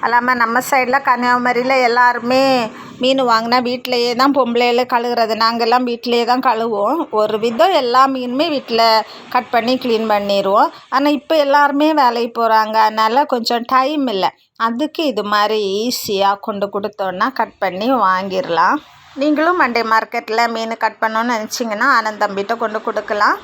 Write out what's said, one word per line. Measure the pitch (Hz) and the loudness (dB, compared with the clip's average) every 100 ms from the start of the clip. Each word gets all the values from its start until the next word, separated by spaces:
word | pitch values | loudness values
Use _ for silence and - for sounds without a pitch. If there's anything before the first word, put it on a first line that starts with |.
| 226 | 2
அல்லாம | 240 240 254 | 2 2 0
நம்ம | 226 233 254 | 2 0 0
சைடுல | 277 254 269 277 | 0 2 0 2
கன்னியாகுமரியில | 247 247 247 247 240 247 262 247 | 0 2 2 2 0 2 2 2
எல்லாருமே | 240 247 240 233 262 269 254 226 - - - | 4 2 2 0 2 4 2 -2 -8 -18 -4
மீன் | 254 269 254 | -2 0 2
வாங்கினா | 226 233 247 240 | 2 2 0 0
வீட்டிலேயே | 254 247 247 240 240 | -6 -4 -2 -2 2
தான் | 269 277 | 2 2
பொம்பளையில | 240 233 240 240 247 | 0 2 2 2 0
கழுகுறது, | 240 240 240 226 220 | -2 -2 -2 0 0
நாங்கெல்லாம் | 226 233 233 247 254 | 0 0 0 2 0
வீட்டிலேயே | 233 240 233 233 | -4 -2 0 2
தான் | 254 262 | 0 2
கழுவுவோம். | 220 233 208 202 311 302 214 | 0 -2 -2 -2 -2 -2 0
ஒரு | 214 214 | 0 0
விதம் | 233 226 349 349 | -2 2 2 2
எல்லா | 247 247 269 262 | 2 2 2 0
மீனுமே | 247 254 330 285 | -6 -4 -2 -4
வீட்ல | - 226 226 220 214 - - 247 | -4 0 2 2 -2 -12 -4 -4
கட் | 226 240 | 0 -2
பண்ணி | 226 254 | 0 -2
க்ளீன் | 254 226 220 | 0 -2 0
பண்ணிடுவோம். | 208 202 202 196 202 311 - - 269 | 0 0 -2 2 2 2 -2 -4 0
ஆனா | 285 294 | 0 -2
இப்ப | - 320 285 | 0 -2 2
எல்லாருமே | 285 285 285 302 311 | 2 2 2 2 2
வேலைக்கு | 254 233 240 233 | 2 0 -4 -2
போறாங்க, | 226 220 214 220 220 | 2 2 2 2 2
அதனால | 220 220 240 294 | 2 2 2 0
கொஞ்சம் | 247 226 240 240 262 | -2 -2 -4 0 0
டைம் | 269 302 262 202 | 0 -2 -2 0
இல்ல. | 175 - _ _ 226 | -2 -4 _ _ -4
அதுக்கு | 233 302 - 311 | -2 -4 -2 -2
இது | 208 202 208 | -2 0 2
மாதிரி | 208 214 202 196 | 2 0 -2 -2
ஈஸியா | 233 247 - 196 196 202 - | -2 -4 -4 0 0 0 -4
கொண்டு | 202 202 202 | -6 -4 -4
கொடுத்தோன்னா | 202 - 190 185 226 - | -6 -6 -6 -2 -2 0
கட் | 220 _ 190 | -4 _ -4
பண்ணி | 180 226 262 196 | -2 0 2 2
வாங்கிடலாம். | 185 196 185 160 165 233 294 - - - - | 0 -2 -4 -2 2 2 0 -6 -20 -20 -4
நீங்களும் | 294 294 320 359 | 0 2 2 2
மண்டே | 262 233 226 | 0 0 0
மார்க்கெட்ல | 220 220 240 233 220 233 226 | 0 0 -8 -4 -2 0 -2
மீன் | 226 226 | -6 -4
கட் | 220 208 | -4 -2
பண்ணணும்னு | 226 220 240 233 | -4 -2 -2 -2
நினைச்சீங்கன்னா | 220 - 233 208 254 247 | -4 -8 -6 -2 0 2
ஆனந்த் | 214 214 | 0 -2
தம்பிட்ட | 208 196 202 233 | -4 -2 -4 -4
கொண்டு | 226 214 226 | -4 -4 -6
கொடுக்கலாம். | 214 208 208 214 392 | -6 -6 0 0 0